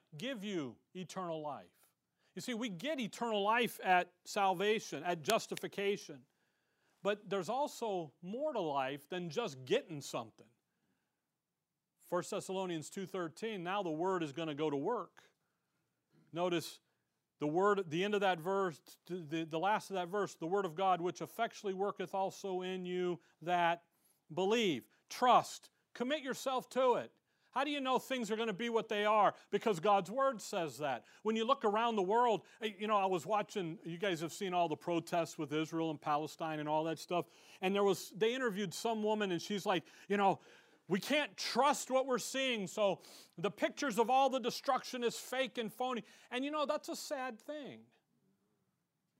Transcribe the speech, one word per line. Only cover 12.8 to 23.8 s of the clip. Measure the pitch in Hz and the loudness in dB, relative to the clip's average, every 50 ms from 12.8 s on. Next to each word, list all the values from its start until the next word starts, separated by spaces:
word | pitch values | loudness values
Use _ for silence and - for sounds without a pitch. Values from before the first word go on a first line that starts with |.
| 143 - | -6 -8
two | - 196 190 | -8 -10 -8
thirteen, | - - 185 170 156 - - 220 226 220 185 165 | -6 -6 -6 -6 -6 -6 -8 -8 -8 -6 -6 -6
now | 180 196 208 190 | -4 -4 -2 -2
the | 165 | -2
word | 156 156 175 190 190 175 160 | -2 0 0 0 0 0 -2
is | 143 | -4
gonna | 135 165 165 160 147 | -4 -6 -4 -4 -2
go | 139 156 151 | -2 0 0
to | 143 | 0
work. | 139 147 - 247 214 170 - _ - - _ _ _ _ _ _ _ _ _ _ _ _ _ _ _ _ _ _ _ _ _ | 0 0 0 -2 -2 -4 -8 _ -20 -20 _ _ _ _ _ _ _ _ _ _ _ _ _ _ _ _ _ _ _ _ _
Notice | 143 165 180 180 175 160 - - - - _ _ _ _ _ _ _ _ _ _ _ _ | -4 -2 0 0 0 0 -2 -6 -12 -18 _ _ _ _ _ _ _ _ _ _ _ _
the | 147 | -4
word, | 151 156 180 196 208 202 196 185 160 | 0 2 4 4 4 4 4 0 -2
the | 151 175 196 | -2 0 0
end | 208 208 | 2 2
of | 202 | 2
that | 202 190 180 160 | 4 2 2 2
verse, | 151 185 196 196 196 180 143 - _ - - - _ | 0 0 0 2 0 0 -2 -6 _ -20 -20 -20 _
the, | - 175 185 160 139 165 165 165 151 | -10 -8 -8 -6 -4 -4 -4 -4 -2
the | 160 160 | -2 0
last | 180 202 214 202 - - | 2 2 2 0 0 -4
of | 165 | -4
that | 180 180 | -4 -4
verse, | 170 190 208 190 - - | -2 -2 -2 -2 -2 -4
"The | - 160 | -6 -4
word | 165 190 202 190 | 0 0 0 0
of | 170 151 | -2 -2
God, | 180 190 190 180 165 | 2 4 4 4 4
which | 170 180 - - | 2 -2 -2 -4
effectually | - - - - 233 220 - - - 196 190 | -8 -8 -4 -2 -2 -2 -4 -6 -6 -6 -2
worketh | 185 202 202 185 - 185 - - | -2 -2 -2 -2 -4 -6 -4 -2
also | 190 190 180 - - - 196 185 180 | -2 -2 -2 -4 -6 -6 -6 -4 -4
in | 185 185 190 185 180 | -4 -4 -4 -4 -4
you | 180 180 180 180 180 175 - - _ _ _ | -4 -2 -2 0 -2 -2 -4 -8 _ _ _
that | 156 175 180 175 170 165 170 170 | -2 2 2 4 4 4 2 0